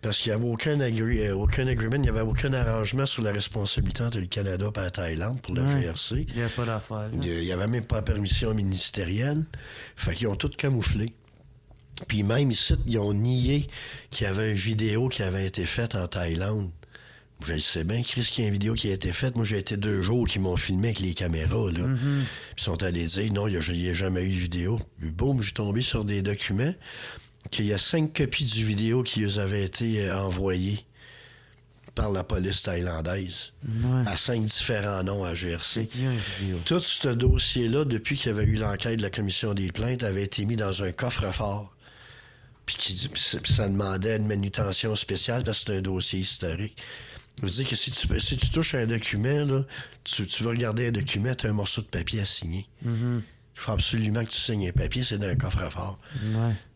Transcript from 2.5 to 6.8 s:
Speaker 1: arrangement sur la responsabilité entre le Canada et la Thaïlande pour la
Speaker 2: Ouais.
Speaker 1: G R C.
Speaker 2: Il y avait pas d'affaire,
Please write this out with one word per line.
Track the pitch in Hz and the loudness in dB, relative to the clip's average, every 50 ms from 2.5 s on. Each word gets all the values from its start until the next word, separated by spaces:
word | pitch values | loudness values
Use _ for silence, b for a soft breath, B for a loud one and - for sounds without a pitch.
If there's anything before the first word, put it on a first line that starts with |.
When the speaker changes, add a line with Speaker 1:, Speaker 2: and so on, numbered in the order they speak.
Speaker 1:
arrangement | 135 131 120 113 113 113 110 104 - 131 139 | 2 2 2 2 2 2 0 0 2 2 0
sur | 139 - - | 0 0 0
la | 113 104 | 0 0
responsabilité | 101 104 101 - - 110 101 98 - - - - - - | 0 0 -2 -2 -2 -2 0 0 2 2 0 0 0 0
entre | 120 117 117 104 | -2 -2 -2 -2
le | 90 | -4
Canada | 90 - 107 98 98 92 90 101 107 104 | -2 -2 -2 -2 -2 0 0 -2 -2 -2
et | 104 | -2
la | 95 90 | -4 -4
Thaïlande | - - 90 82 80 80 85 110 127 127 | -2 -2 -2 -2 -2 -2 -2 -2 -2 -4
pour | - - 135 | -4 -2 0
la | 127 | 2
Speaker 2:
Ouais. | 127 139 143 139 | 2 2 2 2
Speaker 1:
G | 127 82 | 2 0
R | 82 | -2
C. | - - - 113 127 120 - | -2 -4 0 0 0 -2 -2
Speaker 2:
Il | - | -2
y | 117 | -2
avait | 117 113 | -2 -2
pas | - - 120 | 0 -2 -2
d'affaire, | 113 113 107 | 0 -2 -2